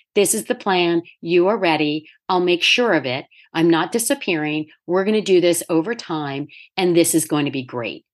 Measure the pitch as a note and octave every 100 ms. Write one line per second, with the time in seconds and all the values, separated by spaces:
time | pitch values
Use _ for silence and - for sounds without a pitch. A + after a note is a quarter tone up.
0 | _ - G3 A3 - A#3+ G#3 F#3 E3+ E3+
1 | E3 _ E3 F3 F#3 A3 F3+ D3+ D3+ D3+
2 | D3+ _ - F#3 F3+ F3 - - A#3+ -
3 | B2+ C3 - _ _ E3 E3+ D#3+ F3+ A#3+
4 | - C#4 - D#3+ D3+ D3+ D3+ _ - F3+
5 | F#3+ G#3+ F#3+ F#3 F3 E3 - E3 E3+ A#3
6 | - D#3+ C#3+ C#3 C#3+ - - - F3+ E3+
7 | E3 E3 - D3+ C#3+ C3 B2+ B2 A2 C#2+
8 | _